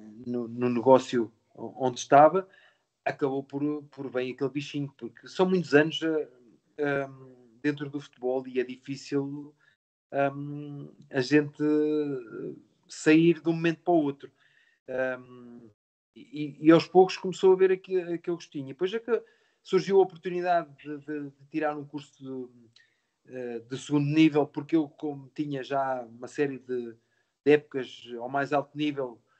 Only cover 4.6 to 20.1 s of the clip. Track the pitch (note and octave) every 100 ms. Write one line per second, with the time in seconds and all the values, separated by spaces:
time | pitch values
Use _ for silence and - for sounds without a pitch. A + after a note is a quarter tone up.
4.6 | C#3+ D3 C#3+ - A#2+ - - - F#3 F#3
5.6 | C3 C#3+ D#3+ D3 D#3+ D#3 C#3 - _ _
6.6 | _ - C#3+ C#3 C3+ C3 C3 B2+ B2 A2+
7.6 | D3 D3 C#3+ C#3+ C#3 _ B2 C3 C3 B2+
8.6 | B2+ B2 - C3+ - C#3 C#3 D3 D3 _
9.6 | _ _ _ _ _ C#3 C#3 C#3 D3 D3
10.6 | D3 C#3+ D3 - - C3+ B2+ D3 D3 -
11.6 | D3+ D3+ D3+ D3+ D3 C3 A2 - C#3 C#3+
12.6 | _ _ _ - D#3+ D#3 E3+ D#3+ E3 E3
13.6 | E3 D#3 - E3+ C#3+ C#3 C3 _ _ _
14.6 | _ _ - C3 C3 B2+ B2 B2 A#2+ A#2+
15.6 | A2+ _ _ _ _ - - C#3+ D3 C#3+
16.6 | D3+ E3 - F3+ F#3 - F#3+ F3 F#3+ F#3
17.6 | F#3+ F#3 F#3+ F#3 E3+ E3+ F3 E3+ - D3+
18.6 | C3+ - F#3 A3 B3 A3+ - _ _ _
19.6 | - F#3 E3 G3 F#3